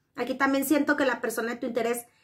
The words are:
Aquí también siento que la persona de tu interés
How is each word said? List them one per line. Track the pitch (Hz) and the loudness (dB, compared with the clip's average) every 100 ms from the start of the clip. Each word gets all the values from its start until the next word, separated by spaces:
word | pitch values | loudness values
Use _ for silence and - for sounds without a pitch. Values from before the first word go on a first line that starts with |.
| _ - | _ -6
Aquí | 247 254 | -4 0
también | 269 277 269 | 2 2 2
siento | 294 294 294 | 2 4 2
que | 254 | 0
la | 233 | 0
persona | 226 226 226 | -4 -4 -4
de | 240 | -4
tu | 254 | -4
interés | 233 233 240 - _ | -2 -2 -4 -8 _